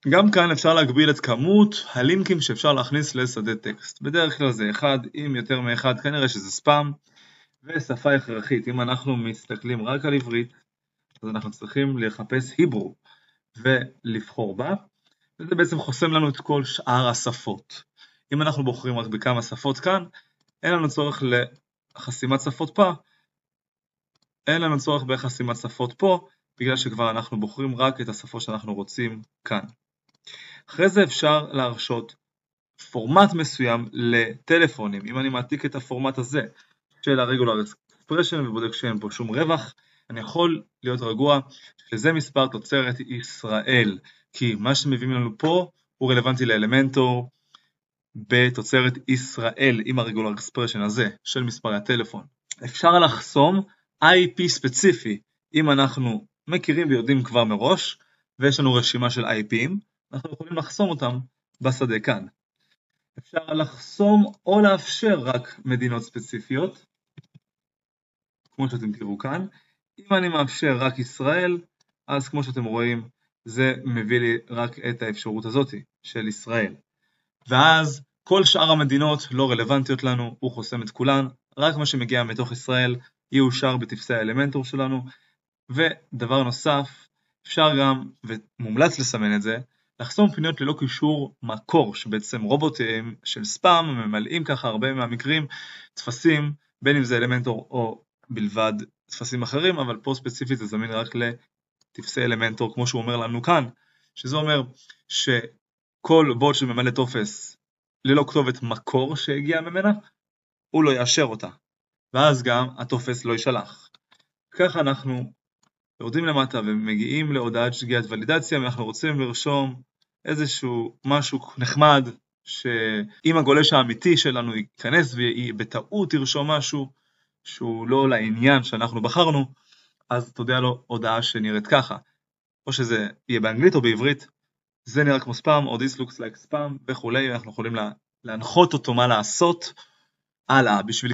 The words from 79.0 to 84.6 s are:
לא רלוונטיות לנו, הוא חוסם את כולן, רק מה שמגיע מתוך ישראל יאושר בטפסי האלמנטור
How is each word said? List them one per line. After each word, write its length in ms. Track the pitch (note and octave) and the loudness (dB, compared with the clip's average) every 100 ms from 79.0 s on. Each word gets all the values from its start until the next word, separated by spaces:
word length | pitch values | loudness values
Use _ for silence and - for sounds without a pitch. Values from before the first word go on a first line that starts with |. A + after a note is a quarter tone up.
| D3+ D3 - | 2 0 -2
לא 200 | B2+ C3+ | 0 2
רלוונטיות 520 | A#2 A2+ C#3 C3 C3 | 2 2 0 0 -2
לנו, 320 | C3+ B2 A#2+ - | -2 -2 -4 -6
הוא 120 | C3 | -8
חוסם 300 | B2 G#2+ B2 | -8 -8 -8
את 100 | A2 | -8
כולן, 360 | - B2+ C#3 C3 C3 _ - | -2 0 2 0 -8 _ -2
רק 180 | D3+ D3+ | -2 0
מה 100 | C#3+ | -2
שמגיע 380 | C#3 A#2 B2 | -2 -2 -2
מתוך 280 | A#2 A2 B2 | -2 -4 -6
ישראל 440 | A#2+ - B2+ B2 B2 - _ _ | -6 -2 0 0 -2 -8 _ _
יאושר 460 | C3+ C3 B2+ C3+ B2+ | 2 2 2 0 0
בטפסי 360 | A#2 - - | -4 -8 -4
האלמנטור 520 | A#2+ A2 A#2+ C#3+ C#3 | -2 0 0 -2 -2